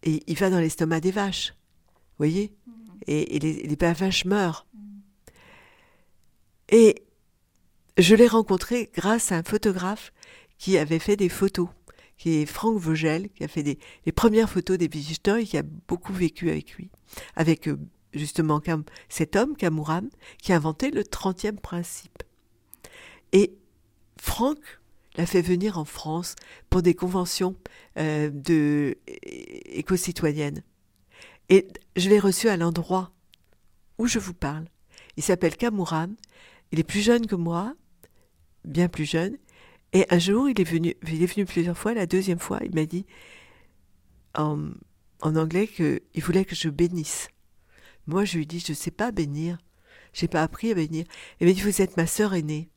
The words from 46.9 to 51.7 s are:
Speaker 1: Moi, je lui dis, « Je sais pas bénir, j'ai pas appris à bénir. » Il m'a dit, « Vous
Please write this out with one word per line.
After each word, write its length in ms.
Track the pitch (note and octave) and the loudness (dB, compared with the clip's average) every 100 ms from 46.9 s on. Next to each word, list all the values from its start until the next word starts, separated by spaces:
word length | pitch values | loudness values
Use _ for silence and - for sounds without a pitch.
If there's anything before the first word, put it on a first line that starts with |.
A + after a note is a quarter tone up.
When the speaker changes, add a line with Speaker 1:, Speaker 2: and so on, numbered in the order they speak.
| F3 D#3 - - _ _ _ _ _ - - - | 0 -6 -8 -10 _ _ _ _ _ -20 -20 -4
Speaker 1:
Moi, 160 | F3 | -2
je 140 | G3+ E3+ | 0 -2
lui 80 | D3+ | -4
dis, « 120 | E3+ E3+ | -6 -8
Je 60 | |
sais 180 | D3+ - | -6 -8
pas 220 | - A3+ | -4 -4
bénir, 460 | G3+ D3+ C#3+ D#3+ F3 _ _ _ - - | -2 -4 -2 -6 -6 _ _ _ -20 -20
j'ai 140 | - E3 | -6 -2
pas 160 | E3+ | 0
appris 300 | D#3+ - A3+ | -2 -2 -2
à 20 | |
bénir. » 300 | G3+ D#3 D#3+ E3 - - - | 0 -2 -4 -8 -14 -20 0
Il 60 | E3+ | 4
m'a 60 | |
dit, « 80 | F#3 | 4
Vous 180 | G3 | 2